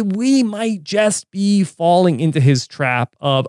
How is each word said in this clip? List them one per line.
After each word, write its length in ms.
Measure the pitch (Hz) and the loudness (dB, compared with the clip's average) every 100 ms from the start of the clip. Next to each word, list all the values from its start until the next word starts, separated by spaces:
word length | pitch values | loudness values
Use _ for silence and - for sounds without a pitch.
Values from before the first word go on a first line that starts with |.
we 420 | 202 190 254 269 | 0 -2 2 2
might 400 | 226 208 226 202 | 0 -2 -4 -6
just 480 | 147 202 214 - - | -4 0 0 -2 -8
be 320 | 190 202 202 | -4 0 0
falling 560 | 185 - 170 175 180 131 | -2 -2 2 4 2 2
into 200 | 160 151 | 0 2
his 280 | 135 131 - | 2 2 -2
trap 480 | - 135 123 123 _ | -6 -2 -2 -4 _
of, 280 | 143 135 | -2 -2